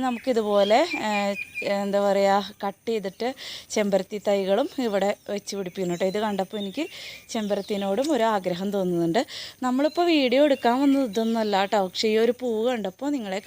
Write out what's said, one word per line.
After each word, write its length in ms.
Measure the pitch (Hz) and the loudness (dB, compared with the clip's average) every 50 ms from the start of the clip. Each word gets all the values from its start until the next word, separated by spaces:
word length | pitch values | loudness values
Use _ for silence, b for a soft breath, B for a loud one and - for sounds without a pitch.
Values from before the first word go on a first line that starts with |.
| 262 | -2
നമുക്കിതുപോലെ, 760 | 254 240 220 - 262 247 226 214 208 202 202 196 202 214 262 330 339 - - - 214 | -4 -4 -4 -2 -2 0 0 0 2 4 4 4 4 4 4 4 2 -2 -4 -2 -2
ഏ, 20 | 208 202 202 202 202 202 - - - - 202 - 202 | -2 0 -2 -2 -4 -6 -8 -12 -10 -6 -4 -2 -2
എന്താ 240 | 202 202 202 196 202 202 | -2 -2 0 0 2 2
പറയുക, 460 | 202 190 202 196 196 196 202 196 - - - - | 2 4 4 4 4 4 2 0 -2 -8 -8 -8
കട്ട് 240 | 196 196 _ - - | -8 -8 _ -6 -4
ചെയ്തിട്ട് 380 | 226 220 185 190 180 - 226 247 269 B B B B B B B - | -4 -4 -4 -6 -6 -6 -6 -6 -6 B B B B B B B -2
ചെമ്പരത്തി 440 | 214 208 202 196 185 185 - 214 202 - | -2 0 2 2 0 0 -2 -8 -4 0
തൈകളും 420 | 214 202 196 190 185 196 226 285 349 - - 254 | 0 0 2 2 2 2 0 0 -2 -2 -4 -2
ഇവിടെ 240 | 226 202 196 190 202 208 - _ - 202 | 0 0 0 0 0 -2 -4 _ -8 -8
വെച്ച് 180 | 202 - - 202 196 | -6 -6 -8 -8 -6
പിടിപ്പിക്കണം 360 | 196 180 - 190 185 175 175 | -8 -6 -6 -4 -4 -2 -2
കേട്ടോ. 120 | 165 190 190 | 0 0 0
ഇത് 60 | 185 208 220 | 0 0 -2
കണ്ടപ്പോൾ 340 | 214 202 190 190 - - 208 | -2 -2 -2 -4 -4 -4 -8
എനിക്ക് 220 | 202 196 185 269 330 381 B B B B B B B B | -6 -6 -4 -6 -6 -6 B B B B B B B B
ചെമ്പരത്തിനോടും 720 | - 233 214 196 202 202 196 - 208 202 202 196 196 226 277 320 302 | -6 -4 -2 -2 -2 -2 -2 -4 -4 -2 -2 -2 0 0 0 2 2
ഒരു 100 | 226 226 226 214 | 2 2 2 2
ആഗ്രഹം 360 | 196 185 185 180 170 196 202 196 | 0 0 -2 -4 -2 -4 -2 -2
തോന്നുന്നുണ്ട്. 460 | 202 185 180 175 170 170 170 165 233 302 - B B B B B B 254 | 0 0 0 0 2 2 2 2 0 0 -2 B B B B B B -4
നമ്മളിപ്പോൾ 400 | 254 254 262 285 311 302 349 349 349 330 | -2 0 2 0 0 2 2 2 4 4
വീഡിയോ 300 | 294 269 247 233 269 294 302 | 4 4 4 4 6 6 4
എടുക്കാൻ 260 | - - - 233 240 262 285 | 4 2 2 2 2 4 4
വന്നത് 240 | 277 269 277 269 226 | 4 4 4 2 0
ഇതൊന്നും 280 | 185 226 226 226 226 226 220 | 0 0 0 0 0 0 0
അല്ല 200 | 208 202 190 196 | 0 2 0 2
കേട്ടോ. 160 | 196 - 208 190 185 | 2 2 0 0 0
പക്ഷേ 200 | - - - 220 214 | -2 -2 0 2 2
ഈ 20 | 220 233 | 4 4
ഒരു 80 | 247 240 - | 2 2 0
പൂവ് 200 | 254 247 220 214 220 254 | -2 -2 -2 0 0 0
കണ്ടപ്പോൾ 380 | 254 226 196 190 - - 262 294 294 | -2 -2 -4 -6 -6 -6 -4 -4 -4
നിങ്ങളെ 240 | 269 214 196 190 202 - | -4 -4 -4 -6 -6 -4